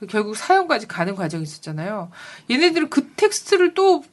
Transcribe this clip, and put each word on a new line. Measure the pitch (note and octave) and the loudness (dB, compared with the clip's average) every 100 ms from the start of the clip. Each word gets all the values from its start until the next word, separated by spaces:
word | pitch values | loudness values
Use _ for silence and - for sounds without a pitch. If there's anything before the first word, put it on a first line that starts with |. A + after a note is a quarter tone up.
| G3 | -6
결국 | G#3+ G#3 | -4 -2
사형까지 | G#3+ - F#4+ F4 C#4 A3 | -4 2 2 4 -2 -4
가는 | - F#3+ | -4 -4
과정이 | G3 E3+ E3 | -4 -6 -6
있었잖아요. | D#3 - - D#3 F3 G#3+ F3+ - - - - | -8 -12 -12 -8 -8 -8 -10 -16 -20 -14 -4
얘네들은 | B3 F4 E4+ D#4 | 2 2 2 0
그 | - - - | -2 -2 0
텍스트를 | G4+ - - G4 F4+ | 0 0 0 2 2
또 | F4 F#4+ E4+ - | 4 4 4 0